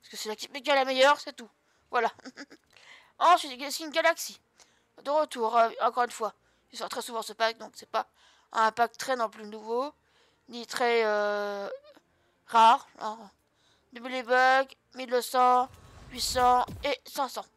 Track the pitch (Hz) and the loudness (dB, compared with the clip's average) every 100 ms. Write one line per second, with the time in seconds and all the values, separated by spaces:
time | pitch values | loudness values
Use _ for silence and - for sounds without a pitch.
0 | _ 208 220 214 - 277 247 277 262 262 | _ -14 -10 -10 -10 -10 0 2 2 4
1 | 262 294 - 269 226 _ _ _ _ 247 | 4 4 0 -16 -20 _ _ _ _ -2
2 | 226 - 262 - 277 - _ _ - - | -2 -4 -20 -20 -20 -20 _ _ -20 -20
3 | _ _ 330 339 302 247 285 269 320 320 | _ _ 4 4 2 -10 -10 -8 -6 0
4 | 320 330 - 202 _ _ _ _ _ _ | 0 0 -6 -14 _ _ _ _ _ _
5 | 269 294 302 262 220 233 226 - 311 - | -4 -2 -2 -4 0 2 2 2 -2 0
6 | 240 - 220 - _ _ _ 240 190 - | -4 -4 -8 -10 _ _ _ -14 -10 -10
7 | 233 226 220 208 226 226 214 - - 220 | -8 -8 -10 -4 -4 -4 -16 -20 -6 -6
8 | - _ _ _ _ - 220 214 233 - | -6 _ _ _ _ 0 0 2 -2 -2
9 | - 254 226 220 214 214 214 233 285 _ | -6 -4 -4 -6 -14 -14 -6 -4 -4 _
10 | _ _ _ _ _ 240 226 - 240 233 | _ _ _ _ _ -16 -12 -4 0 2
11 | 220 208 208 208 202 202 202 539 587 - | 0 0 -2 -4 -6 -8 -10 -14 -20 -20
12 | _ _ _ _ _ 233 226 269 - - | _ _ _ _ _ 6 8 6 0 -14
13 | 214 220 202 _ _ _ _ _ _ 240 | -12 -12 -18 _ _ _ _ _ _ -16
14 | 240 254 233 254 254 262 269 - _ 247 | -8 -8 0 4 6 4 2 -8 _ -14
15 | 254 247 233 262 247 247 254 - - - | -4 -4 0 4 4 4 2 -6 -20 -20
16 | - 247 - 254 247 247 - - 285 277 | -18 -8 -4 2 4 4 0 -6 -6 -6
17 | - - 262 - - | -8 -8 -6 -8 -14